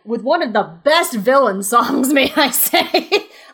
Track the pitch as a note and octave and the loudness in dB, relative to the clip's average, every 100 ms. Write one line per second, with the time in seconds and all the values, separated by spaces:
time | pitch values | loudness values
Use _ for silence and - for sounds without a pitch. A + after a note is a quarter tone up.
0 | G#3 A#3 A3 E4+ C#4+ G#3 F#3 - C#4+ D#4+ | -8 -4 -2 -2 0 -2 -4 -2 2 2
1 | F#4 A3+ G3 C4+ A#3+ F#3+ G3 A#3+ A#3+ C4+ | 0 -2 2 2 2 -2 0 0 2 0
2 | B3+ C#4 C4+ - C4+ - - F4 - F4 | 0 0 0 0 0 0 -2 0 0 -2
3 | - G4 - - - | 0 -4 -4 -20 -14